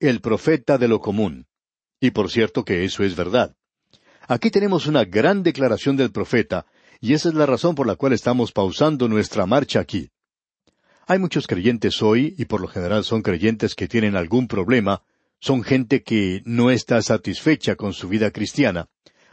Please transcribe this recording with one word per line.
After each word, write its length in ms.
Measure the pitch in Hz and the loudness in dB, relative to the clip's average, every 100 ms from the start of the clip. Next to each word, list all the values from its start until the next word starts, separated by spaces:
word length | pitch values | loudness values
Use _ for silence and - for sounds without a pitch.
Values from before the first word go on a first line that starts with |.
el 200 | 147 117 | -2 0
profeta 560 | 117 110 - 156 - 139 | -2 -2 0 0 2 2
de 120 | 120 | 2
lo 120 | 107 | 0
común. 460 | - 101 101 65 - _ _ _ _ _ | -2 -2 -4 -6 -18 _ _ _ _ _
Y 100 | 127 | -2
por 180 | 107 92 | 0 0
cierto 360 | 117 107 - | 0 0 -2
que 200 | - 92 | -2 -2
eso 200 | 95 - | -2 -2
es 100 | 98 | -2
verdad. 400 | 87 87 120 107 _ _ _ _ _ _ _ - | -2 0 0 0 _ _ _ _ _ _ _ -4
Aquí 240 | 123 226 | -2 2
tenemos 380 | 202 202 214 143 | 0 0 0 2
una 160 | 151 | 0
gran 400 | 98 98 139 202 | 2 2 2 2
declaración 520 | 170 131 131 104 139 135 | 0 0 0 0 0 0
del 140 | 123 | 0
profeta, 560 | 104 92 120 101 90 - _ _ _ | -2 -2 0 0 -4 -8 _ _ _
y 120 | 110 | 0
esa 160 | 151 170 | 0 2
es 80 | 156 | 2
la 100 | 143 | 2
razón 300 | 120 170 147 | 2 0 0
por 100 | 120 | -2
la 80 | |
cual 180 | 92 135 | 0 0
estamos 380 | 117 - 123 113 | 0 0 0 0
pausando 560 | - 95 85 151 147 123 | -2 -2 0 0 2 0
nuestra 400 | 107 101 107 92 | 0 0 -2 0
marcha 320 | 120 120 110 | 0 2 -2
aquí. 320 | 87 98 69 _ _ _ _ _ _ _ _ _ - | -2 -6 -8 _ _ _ _ _ _ _ _ _ -2
Hay 140 | 190 | 0
muchos 260 | 185 151 - | 2 -2 -2
creyentes 560 | 92 104 117 107 - | 0 2 2 -2 2
hoy, 320 | 107 113 151 196 | 2 4 2 -4
y 100 | - | -6
por 140 | 104 | -4
lo 60 | 92 | -4
general 380 | 101 90 104 | -6 -2 -2
son 180 | 98 113 | 0 -2
creyentes 540 | 104 87 107 110 110 - | -2 0 0 0 -4 -4
que 100 | 92 | -4
tienen 300 | 117 107 98 | 0 0 0
algún 320 | 82 117 120 | 0 0 0
problema, 560 | 107 90 127 98 95 _ _ _ _ | -2 2 2 2 -2 _ _ _ _
son 240 | - 131 | -2 -2
gente 400 | - 131 120 135 | 0 0 2 -2
que 400 | - 110 95 95 | 0 0 0 -4
no 280 | - 117 123 | -4 2 2
está 280 | 123 - 120 | 2 2 0
satisfecha 720 | - 110 - 90 - 156 - 98 | 2 -2 -2 -2 0 0 0 -4
con 160 | 104 | -6
su 160 | 92 95 | -8 -4
vida 240 | 107 104 | -2 -2
cristiana. 560 | - 104 - 127 87 78 _ _ _ _ | -2 -6 0 0 0 -8 _ _ _ _